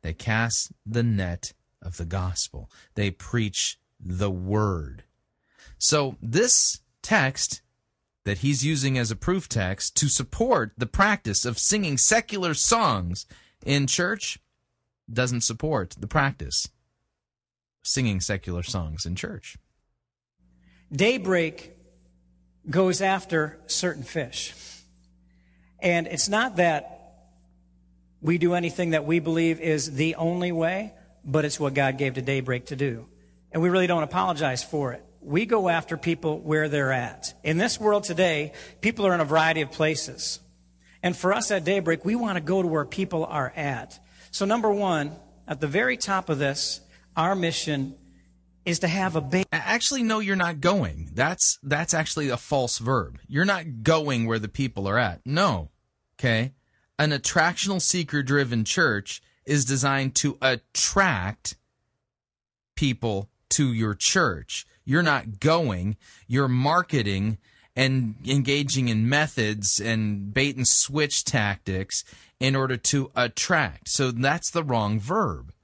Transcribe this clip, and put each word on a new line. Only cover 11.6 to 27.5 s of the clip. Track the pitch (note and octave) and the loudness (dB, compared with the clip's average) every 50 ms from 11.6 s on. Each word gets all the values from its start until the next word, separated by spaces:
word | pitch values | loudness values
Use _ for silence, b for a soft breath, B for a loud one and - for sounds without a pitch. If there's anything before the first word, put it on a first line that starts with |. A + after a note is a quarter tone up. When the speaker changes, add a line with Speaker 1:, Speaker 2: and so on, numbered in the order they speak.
| - - G3+ G#3+ G3 E3 C#3 B2+ | 0 0 2 0 0 0 2 2
Speaker 1:
secular | - - A3 A#3 A3 - G#3+ G3+ F3+ E3+ D3+ | 4 4 4 4 2 0 -4 -2 -2 0 0
songs | - - - A#3 A#3 A3 E3 A#2 G2 F2+ E2+ F2+ - - b b b b b b b - | 0 2 2 2 4 4 2 2 0 -2 -4 -6 -8 -10 b b b b b b b -2
in | - C#3 C#3+ C#3 | 0 2 2 2
church | C3 - - F3 F3+ G#3+ G#3 - - - - _ _ _ _ _ _ _ _ _ _ _ _ _ - | 2 0 0 0 -2 -2 -4 -6 -8 -8 -10 _ _ _ _ _ _ _ _ _ _ _ _ _ -6
doesn't | A2+ A#2 B2+ B2 B2 A#2+ | -2 -2 0 0 0 -2
support | - - A#2 A2 - D#3 D#3 A#2 F#2 F2 - - | -2 -2 -2 -2 -4 -2 -2 -2 -2 -4 -10 -12
the | - | -12
practice | G2+ - D#3+ C#3 C#3 C3+ _ - C2+ - - - | -2 0 0 0 0 -2 _ -10 -6 -4 -4 -6
of | - _ _ _ _ _ _ _ _ _ _ _ _ _ _ _ _ _ _ _ _ _ _ | -6 _ _ _ _ _ _ _ _ _ _ _ _ _ _ _ _ _ _ _ _ _ _
singing | _ - - C#3 C3 A#2 G2+ F#2 | _ -2 0 0 2 2 0 0
secular | F2+ - G#2 F#2 - - F2 F2 | 0 -2 -4 -4 -4 -4 -4 -4
songs | F2 - - G2 E2+ D#2 D#2 D#2 - | -4 -4 -4 -4 -4 -4 -6 -8 -6
in | E2 F2+ | -6 -6
church. | F#2+ - - - - - - - - _ _ _ _ _ _ _ _ _ _ _ _ _ _ _ _ _ _ b b b b b b b b | -6 -6 -8 -10 -12 -16 -18 -20 -20 _ _ _ _ _ _ _ _ _ _ _ _ _ _ _ _ _ _ b b b b b b b b
Speaker 2:
Daybreak | D3+ C#3 F#3+ A3 B3+ B3 F#3 F#3 F#3 F3 E3 D#3+ D#3 - - - - - - - _ _ _ _ _ _ _ _ _ _ _ _ _ _ _ - | 0 2 2 4 2 2 0 0 2 2 2 0 -4 -8 -18 -20 -20 -20 -20 -20 _ _ _ _ _ _ _ _ _ _ _ _ _ _ _ -2
goes | C3 F3 F#3+ F#3 F3+ - | 2 2 4 4 2 2
after | G3 F#3+ F#3+ F#3+ F#3+ - E3+ D#3+ D3+ D3 D3 - - | 2 2 0 0 -2 -2 -2 0 0 -2 -6 -14 -8
certain | - - - - F3+ D3+ D#3 B2 | -4 -4 -2 -2 -2 -4 -4 -10
fish. | - - E3 C3+ A#2 - - - - - - - - - - - _ _ _ _ _ _ _ b b b b b b b b b b b b | -8 -6 -6 -6 -6 -8 -10 -10 -10 -12 -16 -18 -20 -20 -20 -20 _ _ _ _ _ _ _ b b b b b b b b b b b b
And | - F3+ F3 E3+ E3 | 0 2 2 2 0
it's | - E3 D3+ - - | -2 -2 0 0 2
not | G3+ G#3+ A#3+ C4 G3 | 2 2 2 0 2
that | E3+ F3+ E3+ D#3 D3 - - - - - - - - - _ _ _ _ _ | 4 4 4 4 2 -4 -8 -18 -20 -20 -20 -20 -20 -20 _ _ _ _ _